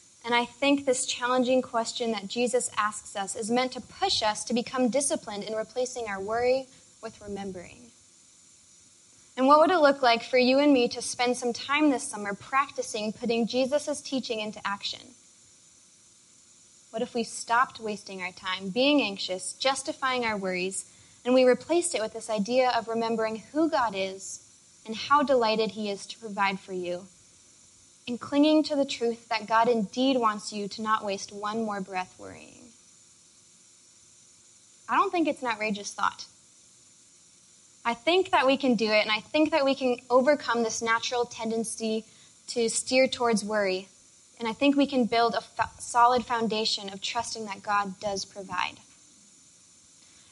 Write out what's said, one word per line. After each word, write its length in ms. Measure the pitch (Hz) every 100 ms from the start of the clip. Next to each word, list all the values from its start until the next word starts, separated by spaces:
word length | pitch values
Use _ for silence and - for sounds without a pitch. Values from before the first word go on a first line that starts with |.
| - _
And 80 | 233
I 120 | 240
think 420 | 240 - 277 285 277
this 180 | 247
challenging 560 | - - 247 254 247 254
question 520 | 247 233 226 - 233
that 160 | 214 196
Jesus 420 | 240 240 247 233 -
asks 400 | 214 - - 208
us 180 | 196
is 160 | - 214
meant 220 | 240 254
to 80 | 254
push 420 | - - 381 -
us 220 | 220 214
to 100 | -
become 360 | 240 240 254 254
disciplined 520 | 247 277 320 - 202
in 140 | 202 220
replacing 500 | 220 247 254 247 220
our 140 | 196
worry 480 | 196 226 247 262 262 - - _
with 180 | 226 -
remembering. 680 | 208 196 196 185 - - 240 - _ _ - _ - - _ _ - _ _ - - -
And 100 | 262
what 140 | 302
would 100 | 339
it 80 | 359
look 240 | 294 277
like 200 | 247 233
for 140 | - 254
you 220 | 247 262
and 140 | 294
me 160 | 269 240
to 120 | 247
spend 360 | - - 247 247
some 160 | 247
time 380 | 226 - 285 302
this 120 | 254
summer 320 | - 208 208
practicing 800 | 202 - 269 285 - 240 220 214
putting 340 | - 220 233 226
Jesus' 560 | 247 262 285 302 277
teaching 380 | - 262 - 220
into 200 | 214 -
action? 360 | 196 202 - - - - - - - - _ _ - - _ _ _ - - - - - _
What 100 | 226
if 140 | 240
we 100 | 247
stopped 560 | 226 - - 233 262 -
wasting 400 | 220 214 - 190
our 120 | 180
time 360 | 180 190 185 196
being 320 | 185 269 294
anxious, 540 | 214 196 - 185 -
justifying 720 | - 262 269 - 302 262 254 233
our 100 | 208
worries, 480 | 190 180 185 190 - - - -
and 80 | 240
we 120 | 262
replaced 500 | 254 247 - 339 339
it 80 | 220
with 100 | 214
this 160 | 226 214
idea 420 | 214 202 247 254
of 180 | 233 220
remembering 540 | 226 226 226 220 220 -
who 180 | 294 330
God 240 | 311 233 190
is 500 | 190 190 - - - _ _ _
and 100 | 220
how 280 | 214 - 285
delighted 480 | 285 262 220 220 220
he 180 | 202 208
is 180 | 196 -
to 100 | -
provide 420 | 226 202 196 196
for 140 | -
you, 320 | 185 175 175 196 - - _ - - - - - _ -
and 140 | 240
clinging 420 | - 285 302 311
to 120 | 302 294
the 80 |
truth 460 | 277 - 233 226 -
that 160 | 220 214
God 200 | 226 233
indeed 520 | 233 196 - 262 262
wants 340 | 226 208 -
you 160 | 208 202
to 140 | -
not 220 | 220 220
waste 280 | 208 196 -
one 320 | 202 208 220
more 160 | 226 202
breath 340 | 190 185 185 -
worrying? 540 | 98 80 76 - 95 - _ - - - _ _ - - _ _ _ - - - - - - _ _ - -
I 100 | 254
don't 140 | 392
think 160 | 359 311
it's 140 | -
an 80 | 247
outrageous 460 | 214 214 202 202
thought. 320 | - 196 - - - - - - _ - - _ - - - _ _ _ _
I 100 | 240
think 360 | 233 - 359 370
that 160 | 339 262
we 100 | 269
can 200 | 269 220
do 100 | 220
it, 160 | 214
and 80 | 214
I 80 | 214
think 320 | - 302 302
that 140 | 320
we 100 | 269
can 220 | 262 254 247 -
overcome 540 | 247 254 285 - 233
this 180 | 226 -
natural 440 | 226 226 233 240
tendency 800 | 240 - 226 226 226 - 226 220 - - - - -
to 200 | 247 226
steer 400 | - - 262 262
towards 360 | - 240 220
worry. 440 | 208 214 202 185 196 - - - _ -
And 80 | 233
I 60 |
think 240 | 220 285 285
we 100 | 277
can 200 | 277 233
build 280 | 233 233
a 60 | 214
fo-, 400 | - - - -
solid 440 | - 240 240 254
foundation 680 | 226 240 226 214 220 - 196
of 100 | 196
trusting 440 | - 240 226 226 214
that 180 | 196
God 340 | 214 202 202 185
does 260 | 214 196
provide. 540 | 190 208 190 180 78 - - - - - - - - _ _ - - - - - -